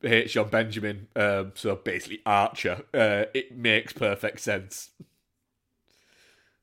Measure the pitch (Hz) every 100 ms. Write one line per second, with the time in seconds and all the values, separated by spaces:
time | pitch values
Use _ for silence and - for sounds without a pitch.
0 | 127 113 117 117 104 113 113 107 107 101
1 | 101 - 104 98 98 - 110 98 110 92
2 | - 104 110 101 107 - 92 90 - 139
3 | 110 101 110 131 - 127 117 107 - -
4 | 110 101 107 - - 101 95 - - -
5 | - _ _ _ _ _ _ _ _ _
6 | _ _ _ _ _ _